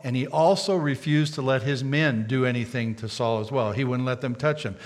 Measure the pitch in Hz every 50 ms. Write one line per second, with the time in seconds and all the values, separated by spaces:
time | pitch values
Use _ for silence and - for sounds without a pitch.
0 | - 127 123 127 135 147 - 156 160 175 196 190 - 202 196 175 151 147 135 -
1 | - 151 147 151 151 151 - 147 131 131 135 131 113 143 143 123 135 135 143 151
2 | 160 147 123 110 110 113 135 131 127 127 123 123 117 117 - 127 113 113 110 -
3 | 113 107 - - 123 113 113 110 107 107 139 131 113 104 101 127 139 123 127 123
4 | 127 131 127 123 131 127 120 - - 151 147 151 - 104 92 - -